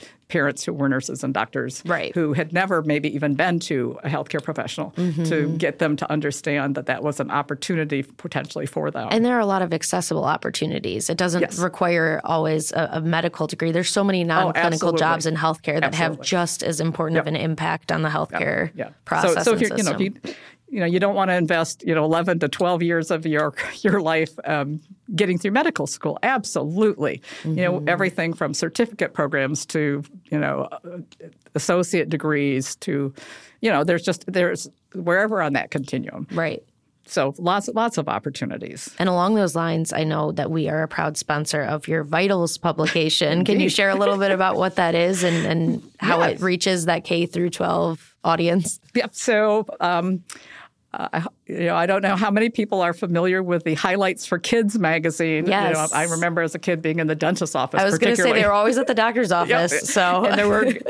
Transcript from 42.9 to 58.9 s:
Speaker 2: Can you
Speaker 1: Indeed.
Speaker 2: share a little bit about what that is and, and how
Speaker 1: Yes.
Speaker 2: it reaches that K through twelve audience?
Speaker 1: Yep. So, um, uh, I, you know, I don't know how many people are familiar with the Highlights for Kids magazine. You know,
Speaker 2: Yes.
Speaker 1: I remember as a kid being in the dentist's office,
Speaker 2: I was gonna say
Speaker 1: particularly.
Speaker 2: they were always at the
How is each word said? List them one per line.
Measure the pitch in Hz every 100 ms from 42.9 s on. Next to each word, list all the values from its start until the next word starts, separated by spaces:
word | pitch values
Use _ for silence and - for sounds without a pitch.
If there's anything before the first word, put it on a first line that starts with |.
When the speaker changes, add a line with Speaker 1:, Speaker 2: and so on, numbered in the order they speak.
| 165 160 - 151 165
Speaker 2:
Can | 185 196
you |
Speaker 1:
Indeed. | 185
Speaker 2:
share | - 196
a | 196
little | 202 196
bit | 196
about | 190 190 -
what | 185 180
that | 170
is | 170 175 190
and, | 180 170 160
and | 165 165 - - _
how | - 170
Speaker 1:
Yes. | 165 -
Speaker 2:
it |
reaches | 185 180 196 180 165
that | 170
K | - 170 170
through | 170 175
twelve | - 180 170 170 160 - _
audience? | 175 165 170 180 165 - _
Speaker 1:
Yep. | 240 226
So, | - - 214 214 214 208 -
um, | 175 175 180 185 - - - - - _ _
uh, | - -
I, | 165 170 _ -
you | 170
know, | 170
I | 175 175
don't | 196
know | 196 190
how | 214
many | 202 226
people | 233 208 196
are | 175
familiar | 170 185 165 185 185
with | 185 175
the | 165
Highlights | 151 196 190 190 - -
for | 175
Kids | - 233 208 214
magazine. | 165 165 160 160 165 156 180
You |
know, | 196 196
Speaker 2:
Yes. | 160 156
Speaker 1:
I | 143
remember | 170 165 170 170
as | 165
a | 170
kid | - 170
being | 160 165
in | 156
the |
dentist's | 156 160 185 156 139
office, | 127 185
Speaker 2:
I | 196
was | 165
gonna | 247
say | -
Speaker 1:
particularly. | - -
Speaker 2:
they | 208
were |
always | 202 220 254
at |
the | 277